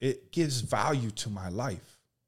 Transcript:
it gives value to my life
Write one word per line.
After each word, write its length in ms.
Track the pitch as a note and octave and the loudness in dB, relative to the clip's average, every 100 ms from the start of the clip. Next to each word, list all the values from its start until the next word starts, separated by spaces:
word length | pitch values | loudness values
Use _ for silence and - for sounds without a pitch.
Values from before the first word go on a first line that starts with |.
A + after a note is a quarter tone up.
it 320 | C3 B2+ - | -2 -2 -2
gives 280 | E3+ D#3+ B2+ | 0 2 0
value 500 | - A2 A2+ C#3+ A2+ | 2 2 4 2 0
to 200 | G#2+ - | -4 -6
my 180 | G2 F#2 | -4 -4
life 500 | F#2 C3 F2+ - - _ _ | -4 -4 -6 -12 -20 _ _